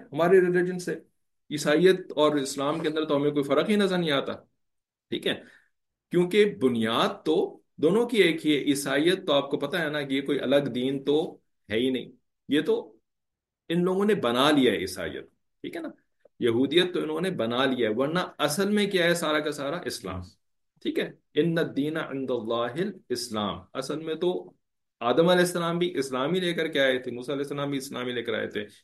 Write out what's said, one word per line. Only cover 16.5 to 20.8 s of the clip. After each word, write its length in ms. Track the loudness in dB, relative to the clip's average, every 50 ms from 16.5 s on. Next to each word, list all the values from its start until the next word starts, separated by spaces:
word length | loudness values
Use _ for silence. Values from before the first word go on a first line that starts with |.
| 2 2 2 2 2 2 2 2 0
तो 60 | -4
इन्होंने 320 | -4 -4 -4 -4 -4 -4
बना 340 | -4 -4 -4 -2 0 0 0
लिया 240 | 0 0 0 0 0
है, 60 | 0
वरना 260 | 0 0 0 0 -2 -4 -4 -4 -2
असल 300 | -2 -2 0 0 0 2
में 200 | 2 2 2 2
क्या 160 | 2 2 2
है 100 | 2 2
सारा 240 | 0 0 0 0 0
का 120 | -2 -2
सारा? 300 | -6 -6 -6 -6 -6 -6 -6
इस्लाम, 360 | -8 -8 -8 -8 -8 -8 -8 -10 -12 _ _ _ _ _ _ _ _ _ _